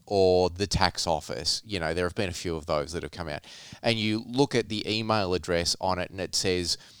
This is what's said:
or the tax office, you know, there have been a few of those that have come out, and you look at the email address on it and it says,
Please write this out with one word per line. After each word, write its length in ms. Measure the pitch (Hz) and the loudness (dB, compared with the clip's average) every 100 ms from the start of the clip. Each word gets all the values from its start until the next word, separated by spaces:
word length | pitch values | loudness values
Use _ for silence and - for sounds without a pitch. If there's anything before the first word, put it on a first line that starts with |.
| - | 0
or 440 | 98 92 90 90 | 4 6 6 4
the 180 | 87 101 | 0 -2
tax 400 | - 90 - 87 | 2 2 2 -2
office, 520 | 78 - 60 85 - | -2 -2 -4 -2 -2
you 160 | 110 98 | -4 -4
know, 120 | 80 | -2
there 120 | 82 90 | 0 -2
have 80 | |
been 140 | 101 95 | -2 -4
a 40 | |
few 220 | - 90 | -4 -4
of 120 | 80 78 | -4 -2
those 260 | 76 71 | -2 0
that 100 | 80 | -6
have 80 | 76 | -8
come 180 | - 80 | -8 -8
out, 160 | 73 - - - - | -8 -10 -20 -18 -4
and 160 | 117 113 | 0 2
you 240 | 107 107 | 2 0
look 300 | 117 123 143 | -2 0 2
at 140 | 120 107 | 2 0
the 200 | 107 - | -4 -2
email 460 | 107 110 110 92 | -2 2 2 2
address 400 | 90 85 85 87 - | 0 2 0 0 0
on 180 | 95 90 | -2 -2
it 140 | 87 | -4
and 80 | 95 | -6
it 160 | 87 - | -4 0
says, 420 | 98 90 85 - - - | 2 0 0 -4 -8 -20